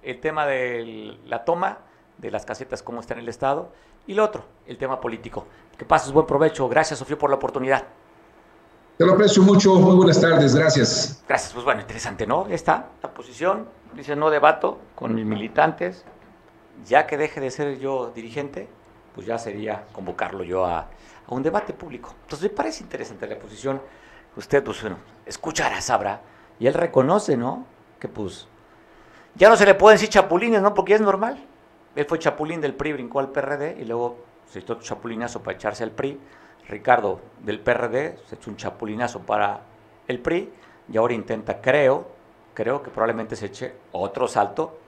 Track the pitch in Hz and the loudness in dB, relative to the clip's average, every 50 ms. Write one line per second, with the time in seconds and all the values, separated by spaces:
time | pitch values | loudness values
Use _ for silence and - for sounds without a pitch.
0 | - 131 127 - - 156 156 151 151 143 135 131 127 123 120 117 117 117 110 110 | -10 -12 -12 -6 -6 -6 -2 -2 -2 -2 0 -2 -2 -4 -4 -6 -8 -10 -12 -14
1 | 107 107 113 107 110 - 123 120 - - 170 175 190 196 208 - - _ _ _ | -14 -16 -18 -18 -10 -8 -8 -4 -2 -2 -2 0 -2 -6 -6 -10 -18 _ _ _
2 | _ _ _ - - 110 101 104 - - 113 - 131 - 127 - - - 120 117 | _ _ _ -12 -10 -8 -8 -8 -8 -8 -10 -10 -8 -10 -10 -10 -10 -10 -12 -12
3 | 110 - 120 117 117 117 113 - 139 135 139 160 175 170 - _ _ _ _ _ | -10 -10 -10 -10 -8 -12 -8 -2 -2 -2 -2 -2 -4 -12 -16 _ _ _ _ _
4 | _ - 196 208 214 214 208 - - - _ _ _ - 127 - 139 127 135 127 | _ -6 0 0 0 0 -2 -8 -14 -16 _ _ _ -18 -10 -8 -6 -6 -6 -6
5 | - 123 113 113 - 117 - 104 - - - - - _ _ - - - - 156 | -6 -8 -8 -8 -12 -12 -12 -12 -12 -14 -20 -20 -20 _ _ -18 -2 0 0 0
6 | - 135 139 156 156 - 147 139 160 156 - - 135 120 117 147 156 - 151 - | 0 2 2 2 2 4 2 2 2 2 2 0 -2 0 2 0 0 0 -4 -8
7 | - - 147 147 147 139 139 135 - - - 139 127 131 139 127 - - - _ | -8 -8 -6 -2 0 0 0 0 -2 -4 -4 -4 0 0 0 0 0 -6 -20 _
8 | _ _ _ _ _ _ _ _ _ _ _ - _ _ _ _ _ _ _ _ | _ _ _ _ _ _ _ _ _ _ _ -20 _ _ _ _ _ _ _ _
9 | 165 180 190 190 208 196 - 196 185 202 202 - - 196 185 180 156 185 185 180 | 4 4 6 6 4 4 6 6 8 8 8 8 8 8 8 8 8 8 8 8
10 | 185 170 151 - - 165 165 160 147 135 120 151 160 156 147 139 120 - - - | 8 8 6 6 6 6 6 6 6 6 4 4 4 4 4 4 2 2 0 -2
11 | - - - - _ - 143 - - - - 120 120 135 123 110 - - 113 110 | -4 -6 -8 -16 _ -2 -2 -2 -2 -4 -12 -6 -2 -2 -2 -2 -4 -12 -12 -10
12 | - - 104 107 113 101 127 165 196 208 180 156 - - 160 180 - - - - | -10 -10 -6 -6 -2 0 0 -2 0 -2 -6 -4 0 0 0 0 -2 -12 -18 -16
13 | - 139 - - 123 - 123 - 151 180 202 220 220 - - - _ - - - | -16 -14 -14 -14 -20 -20 -10 -4 -2 -2 -2 -2 -6 -14 -20 -20 _ -20 -20 -16
14 | 139 147 147 143 151 156 151 147 143 151 - - - - - - - - _ - | -8 -6 -4 0 2 2 2 6 6 4 4 4 -2 -4 -4 -6 -16 -20 _ -10
15 | 127 120 113 113 110 107 107 101 104 110 - - 151 160 156 - 170 180 180 - | -4 -4 -4 -2 -2 -4 -4 -4 -6 -4 0 2 2 2 0 -2 -6 -8 -8 -12
16 | - - - - - - - _ _ _ _ _ _ _ _ - 113 - 120 143 | -20 -20 -20 -20 -20 -20 -20 _ _ _ _ _ _ _ _ -20 -6 2 2 2
17 | 156 - 151 139 151 143 - 156 139 131 127 - 147 143 139 123 131 135 135 131 | 2 2 -2 -4 -4 -4 -4 -6 -8 -8 -6 -4 -6 -6 -6 -6 -6 -4 -4 -4
18 | 120 117 117 113 113 117 110 117 113 104 - 95 101 - - _ _ - - - | -6 -8 -10 -14 -14 -10 -10 -10 -10 -8 -10 -14 -16 -16 -20 _ _ -20 -20 -20
19 | _ _ _ - 92 107 113 113 113 110 101 104 107 107 104 - - - - - | _ _ _ -14 -8 -8 -8 -6 -6 -10 -10 -8 -8 -8 -8 -8 -10 -16 -16 -12
20 | 95 90 87 - 104 - - 98 90 85 90 92 92 87 85 82 80 - - - | -12 -10 -6 -6 -6 -6 -6 -10 -8 -4 -2 -2 -2 -2 -2 -4 -6 -10 -18 -20
21 | - - - - - - 123 131 135 160 170 208 202 - - - - 160 - - | -20 -20 -20 -20 -14 -10 -8 -4 -4 -2 -4 -4 -6 -8 -14 -14 -16 -16 -16 -16
22 | - - - - - - 151 143 170 202 - - - 320 311 - - - - - | -18 -20 -20 -20 -16 -16 -12 -6 -6 -6 -4 -4 -6 -6 -6 -10 -14 -14 -12 -12
23 | - - 117 95 - 101 107 - - 104 110 107 - 135 135 139 - - - - | -12 -12 -12 -14 -12 -12 -12 -14 -14 -20 -20 -8 -6 -6 -6 -6 -10 -16 -20 -20
24 | - - - - _ _ _ - - - - 139 135 113 101 - 110 107 90 80 | -20 -20 -20 -20 _ _ _ -18 -6 0 0 0 0 0 -10 -8 -8 -10 -10 -10
25 | - - - - _ - - - - 160 156 - 151 127 - - - - 123 107 | -16 -20 -20 -20 _ -16 -16 -10 -10 -6 -4 -2 -2 -2 -2 -4 -2 0 0 0
26 | 104 101 101 113 - - - - - _ _ _ 113 127 147 160 - - - 135 | 0 -2 -6 -6 -12 -20 -20 -20 -20 _ _ _ 0 0 2 2 -2 2 2 2
27 | 127 139 180 214 208 - 147 120 117 127 - 247 - - _ _ _ _ _ _ | 2 4 2 0 2 0 -2 0 -2 -4 -6 -8 -12 -18 _ _ _ _ _ _
28 | - 113 - 113 104 92 87 - - _ _ _ _ _ _ _ _ _ _ - | -16 -14 -10 -10 -10 -10 -12 -14 -20 _ _ _ _ _ _ _ _ _ _ -20
29 | - - - - - _ _ - 180 214 226 - 202 196 190 196 185 214 214 208 | -20 -20 -20 -20 -20 _ _ 8 8 10 10 10 8 8 8 10 10 10 10 10
30 | 214 214 - 208 190 - 165 185 226 233 226 208 190 202 202 - 185 - 202 214 | 6 4 4 4 4 6 2 0 2 2 2 4 2 2 2 0 2 2 2 4
31 | 214 202 190 190 214 233 277 - - - - _ _ _ _ _ _ _ _ 139 | 4 2 2 0 -2 -6 -6 -10 -16 -20 -20 _ _ _ _ _ _ _ _ -6
32 | 147 143 165 160 - 160 - - 151 156 170 170 147 139 131 139 143 156 151 131 | -4 -2 -4 0 0 -2 -2 -2 -8 -6 -6 -4 -4 -6 -4 -4 -6 -6 -6 -6
33 | 123 113 - 139 135 135 135 147 135 139 147 139 143 160 180 - 147 110 117 117 | -10 -6 -4 -4 -4 -2 -4 -6 -4 -4 -4 -6 -6 -8 -8 -10 -10 -6 -4 -4
34 | 120 120 120 - - - _ _ _ _ - 95 92 - 117 107 - - 107 - | -4 -4 -6 -10 -20 -20 _ _ _ _ -18 -18 -10 -10 -10 -10 -8 -12 -12 -12
35 | - 120 113 110 117 120 - 110 - 104 95 - - 107 101 - 117 110 110 - | -10 -10 -8 -8 -8 -8 -10 -10 -10 -10 -10 -6 -6 -6 -6 -4 -8 -8 -6 -6
36 | 135 139 143 - - - - - - - - _ _ - 107 104 - - 123 117 | -8 -8 -8 -10 -18 -20 -20 -20 -20 -20 -20 _ _ -16 -14 -6 2 2 2 2
37 | 104 98 92 - - - _ - - 107 104 104 - - 120 113 120 117 110 127 | 2 -2 -4 -4 -10 -20 _ -12 -8 -8 -8 -4 -2 -2 0 0 -2 -2 -2 -4
38 | 147 165 - - - - - - - - 104 - - 101 - - 113 107 107 110 | -4 -4 -8 -12 -18 -20 -20 -16 -14 -16 -14 -10 -10 -12 -10 -8 -10 -8 -6 -4
39 | 123 120 - - - - 110 104 104 101 104 - - - - - _ _ _ _ | -6 -6 -6 -10 -6 -4 -2 0 0 -2 -2 -8 -12 -20 -20 -20 _ _ _ _
40 | _ - 131 120 - 165 165 185 208 - - - - - - - _ - 110 110 | _ -8 -8 -4 -2 -2 -2 -2 -4 -8 -16 -20 -20 -20 -20 -20 _ -4 0 0
41 | 113 123 123 110 98 - 120 110 104 - - - - 131 131 147 143 127 135 165 | 0 2 0 -4 -4 -6 -8 -8 -6 -8 -8 -4 0 0 2 4 4 4 2 0
42 | 85 - - - _ _ _ _ _ _ _ - 110 113 131 143 - - - - | -4 -12 -20 -20 _ _ _ _ _ _ _ -6 -4 -2 -2 -4 -6 -10 -4 -2
43 | 110 113 113 113 110 107 117 - 104 98 - - 131 - - - _ _ - 90 | 0 0 0 -4 -6 -8 -10 -10 -10 -12 -12 -12 -14 -14 -14 -18 _ _ -6 -6
44 | 92 98 - - 123 - - 113 98 - - - 160 165 - - - | -6 -6 -2 -4 -4 -2 0 0 -2 -2 -2 -6 -8 -8 -8 -20 -20